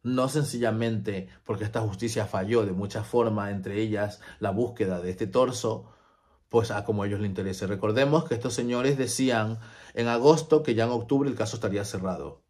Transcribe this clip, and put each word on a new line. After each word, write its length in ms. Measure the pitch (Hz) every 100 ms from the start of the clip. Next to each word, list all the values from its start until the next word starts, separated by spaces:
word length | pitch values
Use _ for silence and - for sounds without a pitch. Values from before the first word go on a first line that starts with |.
No 280 | 120 127 131
sencillamente 960 | 151 131 120 117 110 113 110 101 98 92 -
porque 220 | - 101 107
esta 160 | 117
justicia 440 | 110 95 117 113 101
falló 400 | 101 95 117 101
de 60 |
muchas 340 | 92 101 - 104
formas, 460 | 120 113 104 101
entre 300 | 101 95 101
ellas 400 | 110 104 104 - - -
la 120 | 104
búsqueda 500 | 98 117 - 95 90
de 100 | 90
este 160 | 92 104
torso, 640 | 113 127 123 113 107 - - _ _ _ _ _
pues 240 | 117 110
a 140 | 101 101
como 180 | 104
a 40 | 101
ellos 120 | 101
les 80 | 104
interese. 400 | 95 95 95 98
Recordemos 560 | 98 107 110 139 151
que 120 | 165 113
estos 180 | 123
señores 440 | 113 120 123 131 139
decían 600 | 123 - 131 117 107 113 - - -
en 140 | - 117
agosto 560 | 117 135 156 151 151
que 120 | 151 113
ya 100 | 113
en 60 |
octubre 380 | 120 110 139 139
el 60 | 113
caso 220 | 107 110
estaría 260 | 104 98
cerrado 600 | 101 95 92 85 71 -